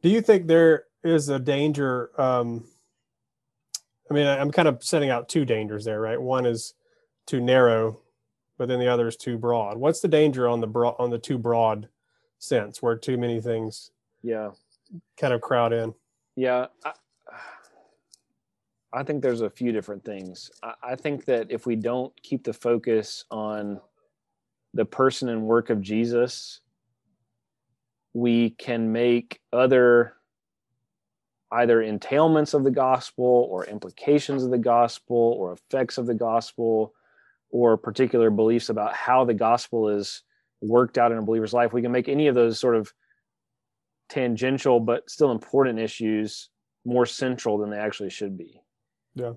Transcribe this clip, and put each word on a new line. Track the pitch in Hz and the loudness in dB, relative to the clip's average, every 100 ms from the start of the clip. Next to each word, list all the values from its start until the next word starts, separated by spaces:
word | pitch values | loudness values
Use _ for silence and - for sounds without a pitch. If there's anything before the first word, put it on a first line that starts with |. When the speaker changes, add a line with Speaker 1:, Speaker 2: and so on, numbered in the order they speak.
Speaker 1:
Do | 170 | 4
you | 220 | 2
think | 220 202 170 | 6 4 6
there | 165 165 151 - _ | 6 8 6 0 _
is | 170 165 143 | 0 0 0
a | 139 | -4
danger, | 127 139 151 143 139 127 117 - | 0 0 0 0 -2 -2 -6 -2
um, | 131 127 120 117 113 _ _ _ _ _ _ _ _ _ _ - _ _ _ | 0 0 -2 -6 -12 _ _ _ _ _ _ _ _ _ _ -18 _ _ _
I | |
mean, | 147 143 | 0 2
I, | 139 | 0
I'm | 143 | 0
kind | 143 156 | 2 2
of | 127 | 2
setting | - 165 143 | -2 -2 0
out | 123 - | -2 -2
two | 165 | -2
dangers | 131 113 107 107 | 0 -2 -2 -6
there, | 107 107 | -6 -4
right? | 110 117 | -4 -4
One | 127 131 123 | -2 0 0
is | 117 - _ _ _ _ _ - | -2 -8 _ _ _ _ _ -6
too | 135 | -4
narrow, | 123 127 123 113 110 107 _ _ _ _ _ _ | 4 6 6 4 0 -4 _ _ _ _ _ _
but | 123 | -4
then | 127 | 0
the | 123 | 2
other | 123 117 | 2 0
is | 113 | -4
too | - 117 | -8 -6
broad. | 120 120 101 110 | -2 -2 -2 -2
What's | 139 165 | -2 0
the | 185 | 2
danger | 151 151 127 123 | 4 4 2 0
on | 117 | 0
the | 113 | -2
bro-, | 113 120 117 | 0 0 0
on | 123 | -4
the | 120 | -4
too | - 131 | -4 -4
broad | 117 117 113 104 107 _ _ _ _ _ | 0 2 2 0 -8 _ _ _ _ _
sense, | - 127 101 - | -2 -2 -2 -4
where | 120 113 | -2 -2
too | - 127 | -4 -4
many | 120 117 | -2 -4
things | 117 113 110 107 - _ _ _ | -4 -4 -6 -12 -20 _ _ _
Speaker 2:
Yeah. | 117 113 107 101 _ _ _ 175 _ _ | -8 -6 -8 -14 _ _ _ -20 _ _
Speaker 1:
kind | 139 | -2
of | 123 | -2
crowd | - 123 117 | 0 2 2
in? | 117 113 107 _ _ _ - | 0 -4 -10 _ _ _ -4
Speaker 2:
Yeah, | 127 127 127 _ | -2 -2 -4 _
I, | 160 - _ _ - - - - _ _ _ _ _ _ _ _ _ _ _ _ _ | -14 -14 _ _ -20 -20 -20 -20 _ _ _ _ _ _ _ _ _ _ _ _ _
I | 123 | -10
think | 139 147 | -6 -2
there's | 131 117 | -2 -2
a | 110 | -4
few | - 123 | -4 -4
different | 110 101 101 | -4 -6 -12
things. | 101 101 92 92 - _ | -12 -12 -14 -16 -20 _
I, | 113 113 | -14 -12
I | 123 127 | -10 -8
think | 151 139 - | -6 -8 -2
that | 123 110 | -2 -2
if | 117 - | -8 -4
we | 113 | -4
don't | 113 123 127 _ | -2 -4 -6 _
keep | - 131 | -8 -8
the | 120 | -6
focus | 107 120 117 117 110 107 - - | -6 -2 0 0 -2 -2 -12 -12
on | 110 107 107 101 101 _ _ _ _ _ _ _ _ _ | -8 -6 -6 -8 -10 _ _ _ _ _ _ _ _ _
the | - | -4
person | 107 - 131 123 127 | -4 2 0 0 -6
and | 117 | -6
work | 110 117 117 | 0 0 2
of | 110 | -4
Jesus, | 95 107 117 120 127 - - - _ _ _ _ _ _ _ _ _ _ _ _ _ _ _ | -2 -2 -2 0 -2 -4 -16 -20 _ _ _ _ _ _ _ _ _ _ _ _ _ _ _
we | 117 120 117 117 | -4 0 2 0
can | 113 - 117 113 | -2 -8 -4 -2
make | 113 120 120 - - _ | 0 2 2 -2 -18 _
other | 120 127 131 123 120 120 _ _ _ _ _ _ _ _ _ _ _ _ _ _ | 0 4 6 8 6 4 _ _ _ _ _ _ _ _ _ _ _ _ _ _
either | 117 120 117 | -2 4 2
entailments | 110 107 - 139 160 156 147 | 2 -6 -4 2 4 2 2
of | 151 | 0
the | 135 | 0
gospel | 131 131 131 - - 123 123 120 | 0 0 0 -4 -4 2 4 2
or | 92 92 | -4 -8
implications | 104 92 - - 147 147 139 | -10 -14 -10 0 0 0 -4
of | 127 | -2
the | 123 | -2
gospel | 117 120 117 - _ 120 117 117 | 2 2 2 -2 _ 0 2 0
or | 92 | -6
effects | 90 _ 135 123 - | -10 _ -4 -2 -4
of | 120 | -4
the | |
gospel | 113 117 117 113 - 117 110 110 _ _ _ _ _ _ | -2 0 -2 -4 -4 0 0 -2 _ _ _ _ _ _
or | 120 120 110 | 2 4 2
particular | - 110 127 123 113 | 0 -2 0 4 2
beliefs | 104 110 117 - | 4 2 2 -2
about | 107 104 | -4 -4
how | - - 127 | -6 0 2
the | 123 | 2
gospel | 110 110 120 - 120 107 | 0 2 0 0 -2 0
is | 104 98 - _ _ _ _ | -2 -4 -12 _ _ _ _
worked | 107 120 123 131 | 2 4 4 2
out | 117 | 2
in | 117 | 0
a | |
believer's | 107 113 107 | -2 -2 0
life. | 120 120 | 0 2
We | 120 | 0
can | 120 | -2
make | 123 123 | -2 0
any | 143 151 | 0 2
of | |
those | 123 117 110 | 4 2 2
sort | 131 117 | 2 2
of | 104 _ _ _ _ _ _ _ _ _ _ _ _ | 0 _ _ _ _ _ _ _ _ _ _ _ _
tangential | - 127 110 127 135 143 123 | -4 -2 0 -2 0 2 2
but | 113 120 - | 2 -2 -4
still | - 143 | 0 0
important | 113 - 139 135 113 | 0 -2 0 2 0
issues | 113 - 110 107 107 - - _ _ _ | -4 -4 -2 -2 -4 -8 -18 _ _ _
more | 120 120 120 | -4 0 0
central | - 131 123 117 104 | 0 -6 -4 -4 -4
than | 104 | -4
they | 104 | -6
actually | 107 - 98 | -6 -6 -12
should | - 101 95 | -10 -10 -10
be. | 85 _ _ _ _ _ _ | -16 _ _ _ _ _ _
Speaker 1:
Yeah. | - 120 | -10 -10